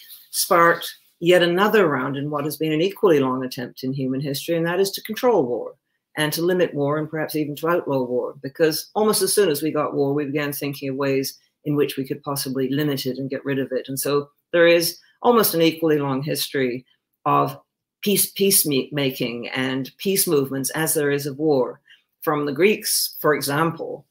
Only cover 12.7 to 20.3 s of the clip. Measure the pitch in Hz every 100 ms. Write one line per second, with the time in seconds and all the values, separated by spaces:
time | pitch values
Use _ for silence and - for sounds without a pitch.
12.7 | 139 151 135 131 127 135 131 135 135 127
13.7 | 127 117 135 143 143 143 _ _ 170 170
14.7 | 170 165 - _ _ 240 233 202 165 165
15.7 | 160 165 151 139 131 147 143 - 143 127
16.7 | 127 - _ _ _ 147 143 139 - _
17.7 | _ _ _ 208 190 - - 196 196 156
18.7 | 135 127 147 135 131 123 120 113 131 131
19.7 | 131 131 - 196 190 175